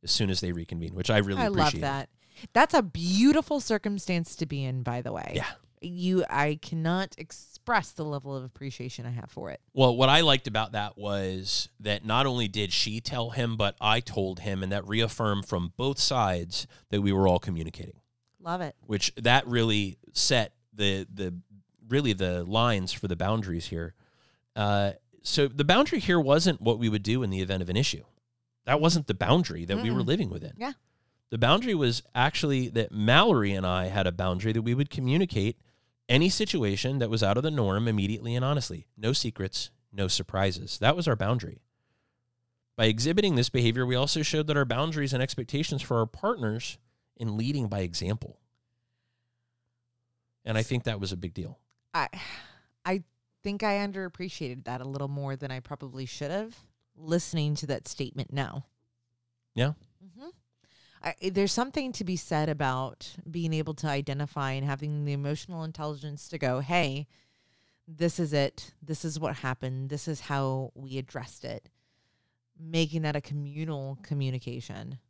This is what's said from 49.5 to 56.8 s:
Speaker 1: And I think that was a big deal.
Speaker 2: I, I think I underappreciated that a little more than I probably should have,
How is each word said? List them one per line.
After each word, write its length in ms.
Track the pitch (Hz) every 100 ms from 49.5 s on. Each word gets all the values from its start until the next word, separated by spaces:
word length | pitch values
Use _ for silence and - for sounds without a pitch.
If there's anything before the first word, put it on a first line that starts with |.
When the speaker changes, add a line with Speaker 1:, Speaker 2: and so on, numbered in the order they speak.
| _ _ _ _ _ _ _ _ _ -
Speaker 1:
And 100 | 110
I 60 |
think 220 | 110 123
that 160 | 117 107
was 120 | 95
a 40 | 92
big 180 | 90
deal. 240 | 87 85 127 _ _ _
Speaker 2:
I, 160 | 170 143 190 - - - - _ _ 175
I 160 | 190 - _ _ _
think 200 | 202 202
I 120 | 214 202 202
underappreciated 800 | 196 185 - 180 - 143 123
that 160 | 123 127
a 80 | 127
little 200 | 139 139
more 280 | 143 139 135
than 140 | 139
I 100 | 131
probably 460 | 123 147 135 127 131
should 240 | - 143
have, 260 | 185 220 233 _ _